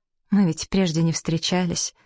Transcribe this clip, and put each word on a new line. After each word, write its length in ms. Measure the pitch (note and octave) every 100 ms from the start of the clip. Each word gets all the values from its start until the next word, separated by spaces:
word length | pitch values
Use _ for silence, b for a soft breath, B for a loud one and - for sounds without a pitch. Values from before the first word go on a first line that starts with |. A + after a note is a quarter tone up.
| _ _ -
Мы 160 | G3+ F3+
ведь 220 | D#3 -
прежде 340 | G3 F3+ D#3+
не 120 | E3
встречались. 800 | D#3 - D#3+ - F3+ F3+ - - _